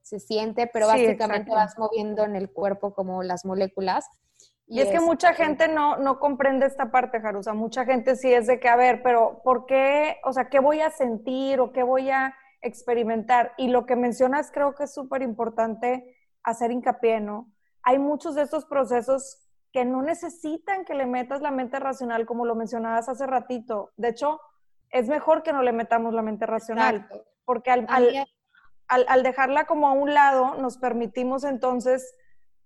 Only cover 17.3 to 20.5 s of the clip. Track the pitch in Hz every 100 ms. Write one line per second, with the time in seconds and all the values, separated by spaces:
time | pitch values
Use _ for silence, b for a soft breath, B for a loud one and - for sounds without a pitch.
17.3 | 208 240 _ _ _ 247 269 285 294 339
18.3 | 285 285 311 - 277 233 240 233 269 -
19.3 | - _ _ _ 262 247 262 285 339 339
20.3 | - 311